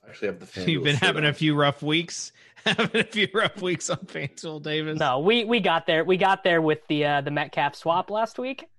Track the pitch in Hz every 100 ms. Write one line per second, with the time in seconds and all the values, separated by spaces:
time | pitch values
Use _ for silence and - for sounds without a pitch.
0 | 110 - 104 92 - - 92 156 147 147
1 | 185 156 151 139 156 147 143 - 143 156
2 | 175 - - _ - - - 196 226 226
3 | - 214 202 220 196 - 180 170 - 165
4 | - - 139 - 170 156 147 151 156 156
5 | 151 131 170 240 220 240 185 165 - 160
6 | 165 185 190 190 190 170 156 151 _ 151
7 | 147 143 139 147 147 - 143 - 165 170
8 | 185 208 220 - 254 269 330